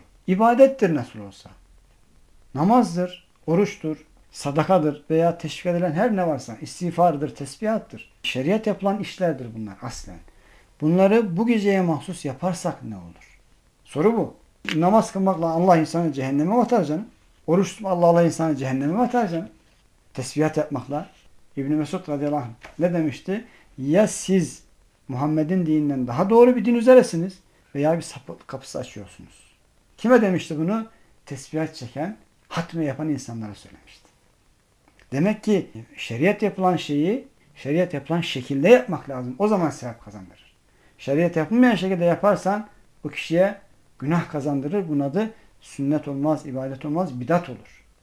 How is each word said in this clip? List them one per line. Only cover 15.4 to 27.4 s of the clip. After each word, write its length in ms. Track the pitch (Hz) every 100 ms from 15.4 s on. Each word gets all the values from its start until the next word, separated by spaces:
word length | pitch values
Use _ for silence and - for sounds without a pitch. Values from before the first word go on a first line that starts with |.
| 165
Allah 300 | 165 185 170
insanı 360 | 156 165 165
cehenneme 420 | 135 131 143 165 240
mi 60 |
atar 220 | 226 226
canım? 220 | 147 156 220 - _ _ -
Oruç 240 | 175 185
tutma 180 | - 196
Allah 160 | 175 170
Allah 180 | 170
insanı 320 | 170 - 160 135
cehenneme 380 | 135 135 143
mi 80 | 196
atar 260 | 240 247 208
canım? 220 | 165 208 - _ _ _ _ _
Tesbihat 440 | - 123 147 156 156
yapmakla. 520 | 147 135 120 143 185 _ - - - -
İbn 160 | 139
Mesud 360 | 156 147 143 -
radıyallahu 340 | 143 147 147
anh 60 | 120 113 - -
ne 140 | 175
demişti? 520 | 170 156 123 - 202 233 - _ -
"Ya 300 | 135 170 214
siz 560 | - - 190 143 - _ _ _ _ -
Muhammed'in 580 | 127 147 156 151 185 160
dininden 420 | 156 147 135 127
daha 220 | 123 196
doğru 260 | 226 247 247
bir 100 | 202
din 100 | 240
üzeresiniz 640 | 233 254 - 165 185 -